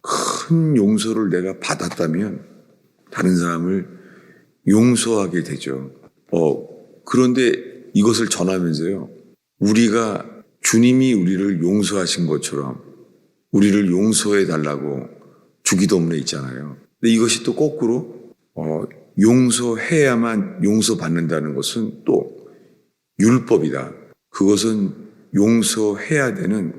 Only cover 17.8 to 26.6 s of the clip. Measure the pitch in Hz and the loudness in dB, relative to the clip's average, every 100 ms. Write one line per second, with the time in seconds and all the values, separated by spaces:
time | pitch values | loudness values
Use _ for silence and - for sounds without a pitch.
17.8 | 117 123 - - - _ _ - 78 80 | -2 -2 -4 -14 -20 _ _ -10 -6 -6
18.8 | - - - - 107 123 127 113 120 113 | -6 -12 -8 2 4 6 4 0 -2 -4
19.8 | - 165 139 117 117 107 95 - 98 110 | -2 2 2 2 0 -2 -4 -2 0 2
20.8 | 104 101 80 82 82 78 76 67 71 117 | 0 -2 -2 -2 -2 -2 -4 -4 -6 -6
21.8 | 107 - - - - - - - _ _ | -6 -6 -2 0 -2 -10 -20 -20 _ _
22.8 | _ _ _ - 107 127 - 104 76 67 | _ _ _ 0 2 2 2 0 0 -6
23.8 | 67 - - _ _ - 98 104 113 107 | -10 -16 -20 _ _ 0 2 2 2 -2
24.8 | 98 - - - _ 98 104 117 107 110 | -2 -6 -18 -20 _ 2 4 4 0 0
25.8 | 107 101 - 151 131 98 92 107 | -2 -2 -2 -2 -2 -2 -4 -2